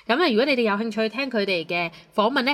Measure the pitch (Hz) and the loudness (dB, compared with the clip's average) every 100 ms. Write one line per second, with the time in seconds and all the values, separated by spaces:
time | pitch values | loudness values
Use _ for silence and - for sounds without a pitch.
0 | - 254 359 214 285 254 226 202 226 214 | -2 0 2 2 2 2 2 0 -2 -2
1 | 220 226 269 233 196 180 160 175 170 - | -4 -4 -4 -2 0 -2 -2 -4 -4 -8
2 | - - 208 277 247 | -6 0 0 0 -2